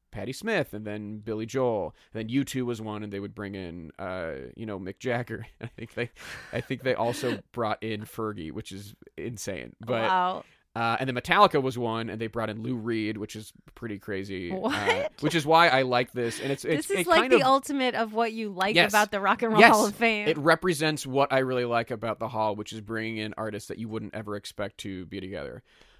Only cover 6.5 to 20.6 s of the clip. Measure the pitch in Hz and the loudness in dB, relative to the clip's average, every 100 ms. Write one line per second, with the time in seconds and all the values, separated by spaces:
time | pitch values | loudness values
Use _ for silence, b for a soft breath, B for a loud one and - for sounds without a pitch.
6.5 | 120 - 135 127 - 117 123 123 107 - | -8 -6 -4 -2 0 0 0 -2 -4 -6
7.5 | - 110 104 110 104 110 - 110 104 80 | -4 -2 -2 -4 -6 -8 -6 -6 -6 -8
8.5 | 73 - 98 101 - - - 98 104 - | -10 -10 -14 -14 -18 -18 -10 -8 -8 -8
9.5 | 90 60 - 113 120 113 185 180 92 b | -8 -10 -14 -4 -2 2 2 0 -2 b
10.5 | b _ 113 117 117 131 123 - 180 202 | b _ -4 -2 0 -2 -4 2 6 8
11.5 | 147 131 120 117 113 113 107 113 120 110 | 6 0 0 -2 -2 -4 -6 -6 -4 -4
12.5 | 107 117 123 113 110 107 107 107 107 107 | -4 -6 -4 -2 -2 -2 -4 -6 -10 -14
13.5 | - - - 117 101 - 98 95 95 87 | -20 -20 -14 -10 -10 -6 -6 -6 -6 -6
14.5 | 190 220 302 104 480 605 - 151 165 143 | -4 -2 -2 0 0 -2 -4 0 0 4
15.5 | 165 170 131 127 123 127 127 117 - 135 | 6 6 6 4 2 0 -2 -4 -2 -4
16.5 | 139 - 294 311 392 339 330 262 311 262 | -4 0 0 0 -2 4 4 8 6 8
17.5 | 269 - 277 254 220 226 214 233 220 214 | 4 2 0 0 0 -2 0 -2 -2 -6
18.5 | 185 190 170 202 208 208 202 196 208 226 | 0 2 6 6 4 2 2 2 2 4
19.5 | 220 226 214 214 208 226 214 208 160 147 | 10 10 10 4 2 2 2 0 2 4
20.5 | 165 | 4